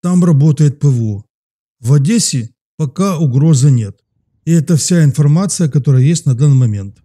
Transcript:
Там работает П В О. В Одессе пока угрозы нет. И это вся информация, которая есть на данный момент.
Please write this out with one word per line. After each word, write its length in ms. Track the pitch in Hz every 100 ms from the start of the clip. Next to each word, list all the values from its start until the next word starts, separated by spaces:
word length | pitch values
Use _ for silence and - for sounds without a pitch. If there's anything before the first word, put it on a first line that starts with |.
Там 220 | 175 180
работает 540 | 180 147 156 147 151 -
П 80 | 143
В 160 | 123
О. 220 | 110 101 - _ _ _ _ _
В 120 | 120
Одессе 560 | 147 139 233 - 135 113 _ _ _
пока 420 | 156 - 196 160
угрозы 540 | 160 123 156 143 143
нет. 260 | 123 101 - _ _ _ _
И 80 | -
это 240 | 165 139 160
вся 260 | - 175
информация, 640 | 151 127 147 156 196 - 165
которая 360 | 147 135 127
есть 220 | 131 170 -
на 100 | 120
данный 180 | 147
момент. 440 | 135 123 101 98 -